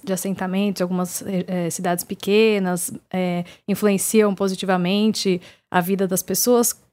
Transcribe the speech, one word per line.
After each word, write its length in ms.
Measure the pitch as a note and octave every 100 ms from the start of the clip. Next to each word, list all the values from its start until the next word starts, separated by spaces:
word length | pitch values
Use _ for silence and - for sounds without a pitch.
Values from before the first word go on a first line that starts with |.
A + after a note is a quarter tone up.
| F#3+
de 80 |
assentamentos 640 | F#3 G3 F#3 F#3 F#3+ G3+ F#3
de 80 |
algumas, 420 | F3+ F#3 F3+ - G#3
é, 400 | F#3 F3+ F3+ E3+
é, 40 |
cidades 320 | - F3+ F3
pequenas, 880 | - F#3+ - G#3 A3 G#3 F#3 F3+ - - -
é, 320 | F#3 F3+ F3 F3 - -
influenciam 680 | F#3+ G#3 G3 - A3 G#3 F#3+
positivamente 1080 | G3 F#3+ G3 F#3 F3 G3+ G#3+ - G3 F3 - - _
a 100 | F3+
vida 260 | F3 F#3+ F#3+
das 140 | F#3
pessoas. 580 | - F#3+ B3 A#3+ A#3 - _